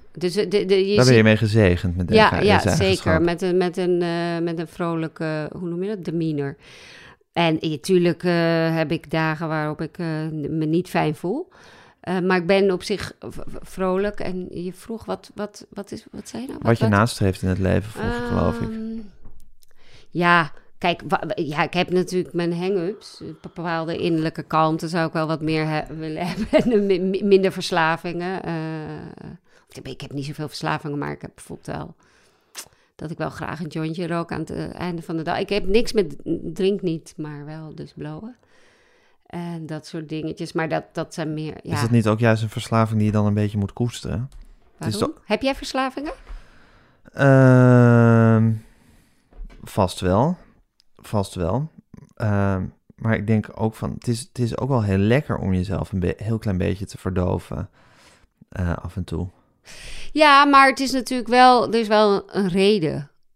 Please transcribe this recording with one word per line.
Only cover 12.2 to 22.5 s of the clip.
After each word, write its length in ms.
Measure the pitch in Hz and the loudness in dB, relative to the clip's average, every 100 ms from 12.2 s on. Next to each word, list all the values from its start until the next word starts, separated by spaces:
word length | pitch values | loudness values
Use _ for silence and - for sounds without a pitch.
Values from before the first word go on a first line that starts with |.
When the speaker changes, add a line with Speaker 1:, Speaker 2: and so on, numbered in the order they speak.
| 185 185 | 0 0
Speaker 1:
ik 100 | 170 | 2
ben 240 | 196 196 | 2 2
op 120 | 180 | 0
zich 300 | - 180 - - | -4 -6 -8 -14
v-, 180 | - - - | -14 -10 -10
v-, 80 | - | -10
vrolijk. 580 | - - 185 185 202 208 | -10 -6 -2 -2 -2 -4
En 280 | - 185 180 - | -6 -8 -8 -10
je 100 | 180 | -10
vroeg, 320 | 175 - 226 226 | -12 -12 -12 -8
wat, 260 | 196 - - | -10 -10 -12
wat, 300 | 208 - - | -12 -12 -18
wat 220 | 202 196 | -14 -14
is, 140 | - - | -14 -16
wat 160 | 208 - | -18 -14
zei 140 | 226 | -12
je 60 | 247 | -12
nou? 120 | - | -2
Speaker 2:
Wat 160 | - 117 | 2 4
je 60 | |
Speaker 1:
Wat 100 | 113 | 4
Speaker 2:
nastreeft 480 | 101 117 - 98 92 | 4 4 2 0 0
in 60 | 92 | -2
het 120 | 92 | 0
leven, 320 | 95 92 101 | 2 0 -2
vroeg 260 | - - - | -6 -6 -4
ik, 60 | - | -2
geloof 320 | 90 87 - | 0 0 -2
ik. 100 | - | -6
Speaker 1:
Ehm, 280 | - 226 226 208 - - - - - - - - - - | -8 -8 -10 -14 -16 -14 -14 -16 -18 -20 -20 -20 -20 -8
ja, 420 | 160 175 175 156 - - - | 0 4 4 2 -8 -18 -4
kijk, 240 | 175 175 151 | -2 -2 -2
wa-, 160 | 185 160 | -4 -4
wa-, 160 | - | -6
ja, 200 | 143 147 | -4 -2
ik 100 | 156 | -2
heb 160 | 180 180 | -2 0
natuurlijk 440 | 180 180 180 - | 0 0 -4 -4
mijn 200 | 170 170 | -4 -4